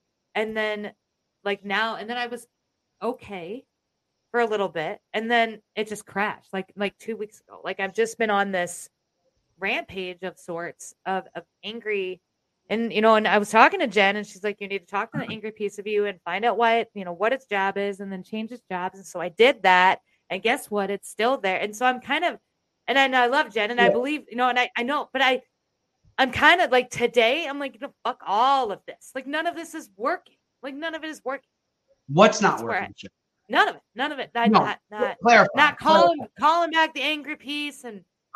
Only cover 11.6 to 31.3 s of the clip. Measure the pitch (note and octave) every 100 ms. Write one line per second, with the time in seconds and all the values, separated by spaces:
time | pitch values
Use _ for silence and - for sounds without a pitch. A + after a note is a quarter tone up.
11.6 | F#3+ A3+ G#3+ G3+ F#3 F3+ _ _ _ _
12.6 | - G#3+ A#3 F3+ A3 A3 G#3+ G3+ G3+ A3
13.6 | D4 F#4+ C#4+ F#3+ G3 G#3 G#3 F#3+ G#3 G3+
14.6 | G3 G3 F3+ G3+ G#3+ B3+ A#3 A3 G#3+ G#3+
15.6 | G3+ G3+ G3+ G#3 G#3 F#3 - F#3 A#3 G3
16.6 | A#3 A#3 A3+ G#3 F3+ E3+ G#3+ C4 - G3+
17.6 | G3 G3 G3+ G3 G3 F#3+ - A3 A3 B3
18.6 | - F3+ F#3 G3 F#3+ F3+ F3 E3+ A#3+ C4+
19.6 | F#3+ F3+ F#3 - _ _ _ F#3+ A3 C4+
20.6 | - G3+ G3 G3+ - - A3+ C4+ F#3+ F#3
21.6 | G#3 G#3 B3+ B3 A#3+ D4 E4+ A#3 _ _
22.6 | _ _ - C4+ C4+ B3+ A#3+ C#4 B3 G#3
23.6 | G#3 A#3+ A#3+ A#3 C4 D4+ - A#3 B3 A#3+
24.6 | B3 A3+ A#3+ D4 - C4 C4 B3+ - _
25.6 | _ _ _ _ _ - C4 - - F4+
26.6 | D4+ B3 B3 - A#3+ A#3+ A3+ D4 D#4 C#4+
27.6 | C#4 G#3 C4+ - A3+ B3 D#3+ G3+ C4 C#4
28.6 | A#3 F#3 - - - C4 C4 D4+ E4 E4
29.6 | E4 D#4+ - - B3+ F4+ _ _ _ _
30.6 | C4+ C#4 E4 D#4 D#4 C4 B3